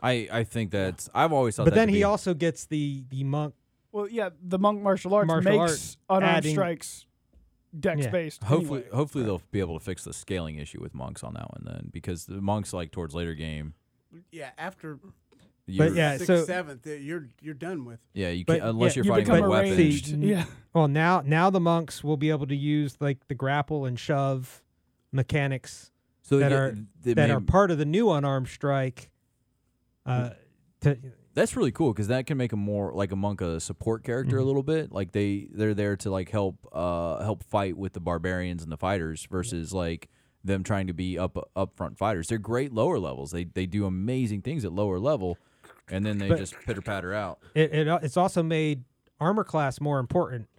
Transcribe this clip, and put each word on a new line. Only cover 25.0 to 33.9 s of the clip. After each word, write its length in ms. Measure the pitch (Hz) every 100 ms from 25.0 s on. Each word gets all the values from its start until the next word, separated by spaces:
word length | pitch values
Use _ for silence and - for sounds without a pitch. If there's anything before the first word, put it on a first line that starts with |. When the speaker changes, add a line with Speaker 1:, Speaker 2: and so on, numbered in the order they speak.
| _
Speaker 2:
mechanics 800 | 135 127 151 139 131 - - - _ _ _
Speaker 1:
So 160 | - 139
they 60 |
Speaker 2:
that 60 | 139
Speaker 1:
get, 80 | 135
Speaker 2:
are, 180 | 135 107 107 -
Speaker 1:
they 120 | 120 117
Speaker 2:
that 120 | 143
Speaker 1:
may 60 |
Speaker 2:
are 80 | 135
part 300 | 95 190 196
of 60 | 151
the 60 | 151
new 240 | 185 226
unarmed 360 | 151 143 135 123
strike. 600 | - 143 135 131 - - _ _ _ _ _ _ _ _ _ 131
Uh, 240 | 123 120 - _ _ _ _
to 160 | 143 123 131 - _
Speaker 1:
That's 220 | - 226 254
really 140 | 151
cool 200 | - 151 107
'cause 120 | 104
that 180 | 127 127
can 100 | 139
make 160 | 123
a 20 | 104
more, 360 | 101 104 95
like, 180 | 76 98
a 40 | 95
monk 260 | 101 98
a 180 | 87 82
support 440 | - 87 113